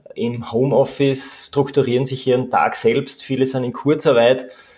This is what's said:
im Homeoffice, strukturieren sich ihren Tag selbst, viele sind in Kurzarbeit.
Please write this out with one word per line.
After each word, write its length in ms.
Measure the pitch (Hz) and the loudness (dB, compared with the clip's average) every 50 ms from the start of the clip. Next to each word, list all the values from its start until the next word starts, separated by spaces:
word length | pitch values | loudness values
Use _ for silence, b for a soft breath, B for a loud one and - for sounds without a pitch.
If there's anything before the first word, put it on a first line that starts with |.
| _ - - | _ -16 -8
im 380 | - 110 120 120 117 117 - | -6 -6 -6 -6 -8 -6 -2
Homeoffice, 920 | 113 117 131 131 110 123 135 135 - - 139 139 135 131 - - - - - - | 0 2 2 4 4 2 2 2 0 0 0 2 2 0 -2 -4 -6 -6 -6 -4
strukturieren 580 | - 139 135 139 - 143 123 120 120 123 135 | -2 -2 -2 0 2 0 0 2 2 0 0
sich 200 | 131 135 - - | -2 -6 -4 0
ihren 240 | 131 123 123 127 - | 0 0 0 0 0
Tag 260 | - 98 - 113 - | 0 0 0 0 0
selbst, 460 | - - 113 117 139 143 - - - | 0 0 2 2 0 -2 -6 -10 -12
viele 240 | - - 135 127 131 | -8 -4 0 0 0
sind 180 | 131 135 131 127 | 0 0 -4 -4
in 80 | 123 | -4
Kurzarbeit. 720 | 123 - - 143 156 151 - 160 131 117 117 123 131 131 - B B B B B B | -6 -4 0 0 0 2 2 2 4 4 6 4 4 2 -2 B B B B B B